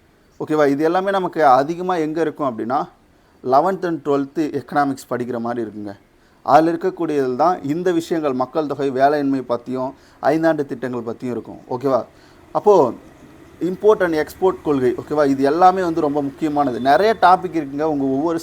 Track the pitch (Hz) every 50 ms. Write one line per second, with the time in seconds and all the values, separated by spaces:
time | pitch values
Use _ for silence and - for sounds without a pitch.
0 | _ _ _ _ _ _ _ - 151 143 156 151 147 143 143 139 156 160 175 185
1 | 185 202 190 190 185 170 - 165 151 139 127 131 139 151 170 170 185 185 185 170
2 | 156 156 156 170 160 151 - - 151 131 113 110 110 113 131 147 170 - - _
3 | _ _ _ _ _ _ _ _ - 123 131 139 160 185 196 175 180 175 165 147
4 | 139 151 143 143 139 139 - 175 156 143 - 139 120 - - 147 143 139 131 -
5 | - - 127 120 127 120 120 117 117 120 120 120 113 107 101 107 104 101 101 -
6 | _ _ _ _ _ _ _ _ - - 131 151 160 165 170 165 180 190 185 -
7 | 170 151 151 143 135 127 127 123 151 175 180 - - 139 147 175 175 185 175 165
8 | 160 - 180 165 151 147 131 127 127 127 - 165 156 139 143 131 139 139 123 127
9 | 135 143 151 147 143 139 135 135 123 - 123 120 - 131 127 131 127 135 - -
10 | _ _ _ _ - 127 151 160 160 165 160 147 143 139 143 117 131 127 120 123
11 | 110 117 113 - 131 123 120 110 - - 101 - - - - - 131 139 131 113
12 | - - - - - - - - - - - 156 - 208 202 175 139 120 107 -
13 | - - - - - - - - - - - - 160 170 185 180 196 214 214 208
14 | 185 175 160 151 151 - - - 180 185 185 185 - 160 147 135 127 123 113 -
15 | 127 - 151 147 147 139 139 135 135 139 151 170 185 185 185 190 185 170 165 165
16 | 156 147 143 147 139 139 139 - 160 156 147 147 143 139 120 110 123 135 143 165
17 | 196 220 226 - - 175 185 180 170 180 156 165 147 135 139 143 151 160 151 143
18 | 139 135 131 135 151 170 165 165